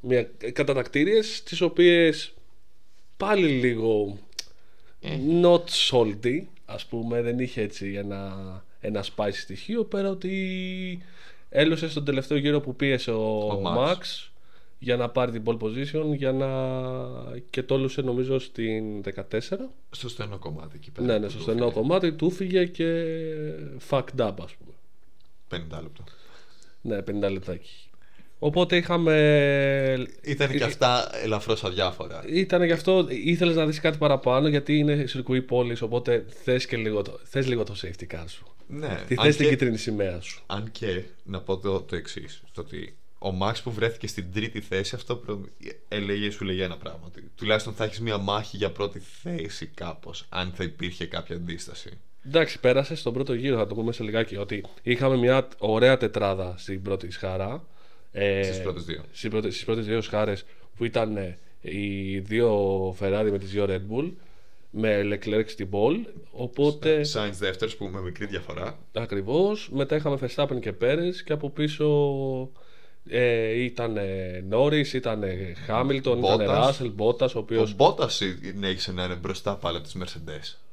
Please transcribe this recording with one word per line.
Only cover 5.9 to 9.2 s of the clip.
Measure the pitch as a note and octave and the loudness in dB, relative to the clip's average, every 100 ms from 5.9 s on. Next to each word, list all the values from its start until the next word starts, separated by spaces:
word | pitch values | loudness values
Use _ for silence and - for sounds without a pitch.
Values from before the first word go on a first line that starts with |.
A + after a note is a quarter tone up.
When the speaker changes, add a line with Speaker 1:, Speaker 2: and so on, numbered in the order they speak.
Speaker 1:
salty, | B2+ A2 G2+ A#2+ C#3 G3 - | 6 4 2 0 0 -4 -12
ας | - G#2+ - | -10 -10 -6
πούμε, | A#2 A#2 A#2 | -6 -2 0
δεν | A#2+ B2 | 0 0
είχε | B2 A#2+ | -2 -2
έτσι | G#2 - G2 | -4 -4 -6
ένα, | G2+ G2+ G2 G2 F#2+ F#2+ F#2 - - | -4 -4 -6 -6 -8 -10 -10 -12 -8
ένα | - G#2+ G2 | -4 -2 -4
spicy | - | 0